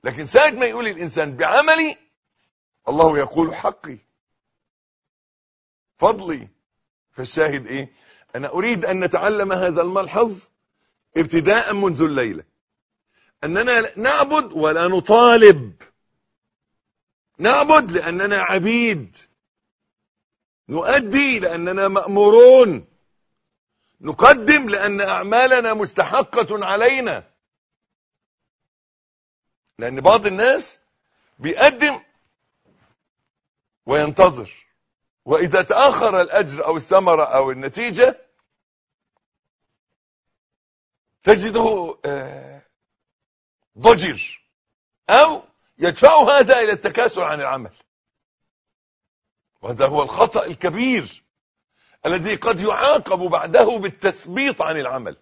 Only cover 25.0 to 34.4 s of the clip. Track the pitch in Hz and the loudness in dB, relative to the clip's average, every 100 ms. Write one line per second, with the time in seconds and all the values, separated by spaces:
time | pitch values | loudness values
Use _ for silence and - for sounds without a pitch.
25 | 196 190 190 226 254 254 226 214 196 - | -4 -4 -2 0 2 2 -2 -6 -6 -4
26 | - 220 - 240 170 208 190 202 240 269 | -2 -2 -2 -4 -4 -6 -4 0 0 0
27 | 233 123 - _ _ _ _ _ _ _ | -6 -8 -12 _ _ _ _ _ _ _
28 | _ _ _ _ _ _ _ _ _ _ | _ _ _ _ _ _ _ _ _ _
29 | _ _ _ _ _ _ _ - 117 131 | _ _ _ _ _ _ _ -12 -10 2
30 | 135 220 202 190 233 277 - - _ _ | 4 4 0 -2 0 0 -4 -20 _ _
31 | _ _ _ _ 147 - 277 254 294 262 | _ _ _ _ -10 2 2 2 -4 -4
32 | _ _ _ _ _ _ _ _ _ _ | _ _ _ _ _ _ _ _ _ _
33 | _ _ _ _ _ _ _ _ - 143 | _ _ _ _ _ _ _ _ -4 -2
34 | 151 147 180 127 | -2 2 2 2